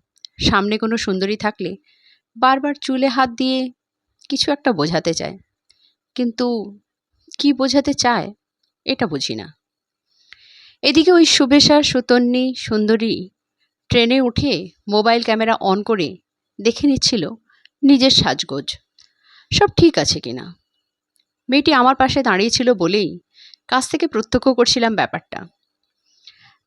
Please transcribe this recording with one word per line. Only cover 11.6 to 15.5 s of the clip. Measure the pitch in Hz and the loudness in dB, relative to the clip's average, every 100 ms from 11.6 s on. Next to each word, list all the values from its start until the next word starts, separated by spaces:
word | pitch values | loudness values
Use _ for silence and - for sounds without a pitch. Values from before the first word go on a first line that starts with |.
| 285 294 | 6 4
সুতন্নী | 294 254 240 247 240 247 254 254 | 2 -2 0 2 2 0 -2 -6
সুন্দরী | - 214 214 226 226 - 185 _ _ _ _ _ - | -4 -2 0 0 0 -6 -8 _ _ _ _ _ -2
ট্রেনে | 247 233 262 | 2 4 2
উঠে | 247 - 285 175 185 _ - | 0 0 -2 -2 -6 _ -4
মোবাইল | 208 214 233 | 0 2 0
ক্যামেরা | 233 220 220 | 0 -2 0